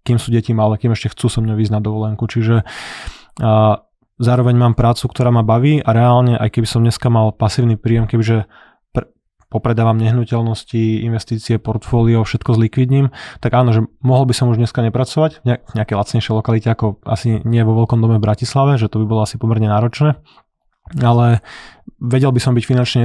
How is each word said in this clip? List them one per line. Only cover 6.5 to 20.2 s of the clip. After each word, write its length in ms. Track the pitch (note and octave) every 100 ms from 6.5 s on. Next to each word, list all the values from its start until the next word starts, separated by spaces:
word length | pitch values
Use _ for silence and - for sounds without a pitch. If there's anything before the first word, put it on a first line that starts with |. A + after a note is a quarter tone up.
| - A2+
som 140 | A#2
dneska 300 | A#2 - C3+
mal 220 | A2+ A2
pasívny 440 | - A2 - A#2+ A2
príjem, 300 | A2+ A#2 A2
kebyže 400 | A#2 A2 A#2 G2+ - - _ _
pr-, 200 | - - _ _ _ _
popredávam 480 | A2+ A#2 A2+ A2+ A2
nehnuteľnosti, 800 | A2+ A#2+ A#2 A#2 A2+ A2 - A#2 A2 A2
investície, 560 | A#2 A2+ - A2 - A2+
portfólio, 640 | - A2 - A#2+ A#2 A2+
všetko 300 | G#2+ - -
zlikvidním, 560 | A2+ A2+ - B2+ C3+ C#3 - - -
tak 140 | -
áno, 180 | A#2+ B2
že 100 | A2+ A2+ _
mohol 260 | B2+ C3 C3+
by 80 |
som 140 | A#2+ B2
už 120 | A2+
dneska 200 | A#2 -
nepracovať 580 | A2+ A#2 C3 - D#3 -
v 40 | B2
nejak-, 200 | A#2+ -
nejakej 220 | A2+ G#2+ G2+
lacnejšej 360 | G#2 A#2 - A2
lokalite, 320 | A2 A2+ A2+
ako 160 | A2 A2 G2
asi 380 | - - A#2 A2
nie 220 | - A#2
vo 100 | A2 A2
veľkom 220 | A2+ A#2
dome 180 | A2+ A2+
v 80 |
Bratislave, 520 | G#2+ G#2+ B2 C#3 C#3 C3+
že 100 | A2
to 140 | A2
by 60 | G#2+
bolo 160 | A2
asi 120 | A2 A2+
pomerne 300 | A2+ A2+ G#2+
náročné. 540 | G#2 A#2 - D3+ D3